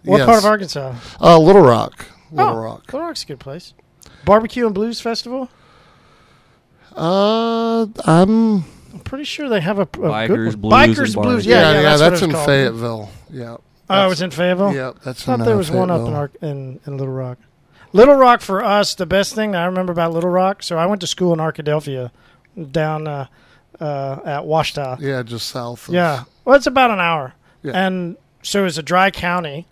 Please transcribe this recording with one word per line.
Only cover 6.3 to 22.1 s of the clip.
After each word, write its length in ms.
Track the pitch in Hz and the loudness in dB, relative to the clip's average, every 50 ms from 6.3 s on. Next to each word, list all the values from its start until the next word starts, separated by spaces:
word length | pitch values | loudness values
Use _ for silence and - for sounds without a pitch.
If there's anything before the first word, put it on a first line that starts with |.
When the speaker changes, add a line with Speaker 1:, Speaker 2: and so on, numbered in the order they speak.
| _ _ _ _ _ _ _ _ _ _ _ _ - | _ _ _ _ _ _ _ _ _ _ _ _ -10
Speaker 2:
Uh, 880 | - 160 165 185 196 202 208 220 226 226 233 226 226 233 226 226 233 226 202 226 - - | -6 -2 0 0 2 2 2 0 0 -2 -2 -2 -2 -2 -2 -2 -2 -2 -4 -8 -6 0
I'm 580 | - 160 170 190 196 220 226 226 220 214 190 151 - - - - - - | 2 4 4 4 4 4 2 2 2 2 0 -2 -6 -16 -20 -20 -20 -20
Speaker 1:
I'm 60 | 147 - | -18 -14
pretty 180 | - - 269 302 | -12 -12 -12 -10
sure 240 | - - - 294 | -12 -10 -10 -4
they 140 | 269 220 196 | -2 -2 -2
have 180 | 156 180 208 196 | -2 -2 -2 -2
a, 40 | - | -4
a 20 | |
good 160 | - - - | -4 -4 -4
Speaker 3:
Bikers, 540 | - 156 - 107 113 - 202 233 113 113 110 | -4 -2 -2 -2 0 0 0 0 0 -2 -4
Speaker 1:
one. 60 | 107 | -4
Speaker 3:
Blues, 120 | 98 107 - | 0 4 6
Speaker 1:
Bikers, 320 | - - 110 110 104 - | 6 6 6 4 2 0
Speaker 3:
and 80 | 220 208 | -2 0
Speaker 1:
Blues. 20 | |
Speaker 3:
Bars. 300 | - - - 247 226 185 | 0 0 0 0 0 2
Speaker 1:
Yeah, 100 | 220 - | 4 4
Speaker 2:
Yeah, 160 | - - 156 151 | 6 6 4 4
Speaker 1:
yeah, 80 | 147 | 4
Speaker 2:
yeah, 160 | 151 151 151 | 4 4 4
Speaker 1:
that's 40 | 147 | 6
what 80 | 156 175 | 4 4
Speaker 2:
that's 40 | 180 | 4
Speaker 1:
it's 80 | 170 196 | 2 0
Speaker 2:
in 80 | 165 | -2
Speaker 1:
called. 140 | 151 160 147 | -2 0 0
Speaker 2:
Fayetteville. 640 | 147 139 135 135 120 113 113 117 117 113 110 104 101 - - - _ | 2 2 2 2 0 -2 -4 -6 -6 -6 -8 -10 -14 -16 -20 -20 _
Yeah. 220 | 165 127 117 117 117 | -16 -14 -14 -14 -16
Speaker 1:
Oh, 60 | - _ _ _ _ _ - 190 196 196 185 | -20 _ _ _ _ _ -2 0 2 2 2
Speaker 2:
That's 20 | 180 | 0
Speaker 1:
it's 80 | 147 | -2
in 100 | 185 180 | -6 -8
Fayetteville? 420 | 131 151 180 180 185 180 196 202 160 | -4 -2 -2 -2 0 0 0 -2 -2
Speaker 2:
Yep, 220 | 135 127 127 - _ _ | -2 -6 -8 -10 _ _
that's 180 | 131 127 - - | -12 -12 -10 -4
Speaker 1:
I 20 | |
thought 140 | - 254 117 | -4 -2 0
Speaker 2:
in, 40 | 113 | 0
Speaker 1:
there 100 | 117 110 | 0 0
Speaker 2:
uh, 20 | |
Speaker 1:
was 140 | 202 180 151 | 0 -2 -2
one 200 | 170 185 185 180 | -2 -2 0 0
up 100 | 175 160 | -2 -2
in 40 | 117 | -2
Speaker 2:
Fayetteville. 80 | - 151 147 143 139 _ - - | -4 -4 -4 -6 -8 _ -10 -10
Speaker 1:
Ar-, 40 | 151 | -8
in, 300 | 143 139 135 131 127 - _ | -8 -8 -10 -14 -14 -14 _
in 120 | 143 139 | -12 -8
Little 160 | 135 135 131 131 | -8 -8 -6 -6
Rock. 240 | 131 131 127 123 _ _ _ _ _ _ _ _ _ - _ - | -8 -8 -10 -12 _ _ _ _ _ _ _ _ _ -18 _ 4
Little 220 | 190 240 285 285 | 6 8 8 8
Rock 240 | 269 262 247 240 - | 8 6 4 4 2
for 220 | - - 190 190 240 | 0 -6 -4 -4 -2
us, 320 | 208 202 208 196 - - | 0 0 0 0 -2 -4
the 100 | - 185 | -8 -4
best 300 | 156 185 196 196 - - | -2 0 0 0 -2 -4
thing 160 | 220 214 214 | -4 -4 -2
that 100 | 196 170 | -2 -2
I 40 | 170 | -2
remember 260 | 180 185 185 185 180 | -2 -2 -4 -4 -4
about 220 | 170 170 165 170 165 | -2 -2 -2 -2 -2
Little 160 | 165 170 180 | -2 -2 0
Rock, 340 | 175 185 185 190 202 - - | 0 0 0 0 -2 -6 -8
so 140 | - 175 | -6 -4
I 80 | 160 165 | -2 0
went 160 | 185 208 190 | 0 -2 -4
to 60 | 175 | -4
school 260 | 151 - - 185 175 170 | -8 -4 -2 0 0 0
in 60 | 160 | 0
Arkadelphia 720 | 160 160 151 - 151 151 147 156 151 147 135 127 123 123 | -2 -6 -6 -6 -4 -4 -4 -2 -4 -6 -8 -8 -10 -12